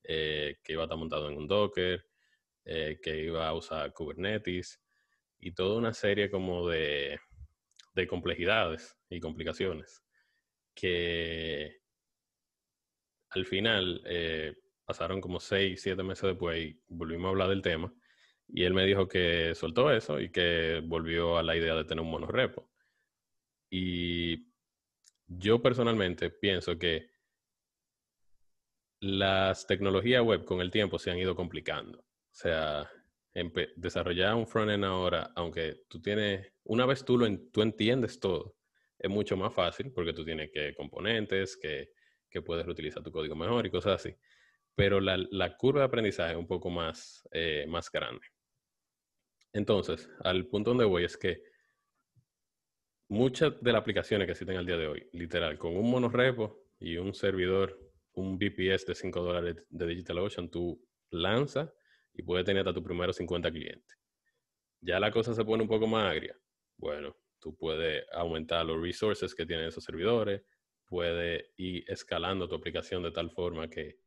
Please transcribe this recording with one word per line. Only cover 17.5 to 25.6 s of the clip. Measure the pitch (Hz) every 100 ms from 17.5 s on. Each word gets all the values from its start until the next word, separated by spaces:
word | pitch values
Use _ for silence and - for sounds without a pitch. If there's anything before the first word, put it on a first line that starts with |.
| 98
tema. | 90 80 92 - _ _ _ _ -
Y | -
él | 90
me | 92 95
dijo | 98 92
que | 92 87 85 82
soltó | 82 82 80 143
eso | 113 - 73
y | 80
que | 92 87 85 82 82
volvió | 80 82 82 85 85 85
a |
la | 82 82
idea | 82 80
de |
tener | 80 80
un | 82
monorepo. | 80 78 120 127 - - _ _ _ _ _ _ _ _ _ _
Y | 92 92 87 87 87 85 82 - _ _ _ _ _ _ _ _
yo | 87 101 117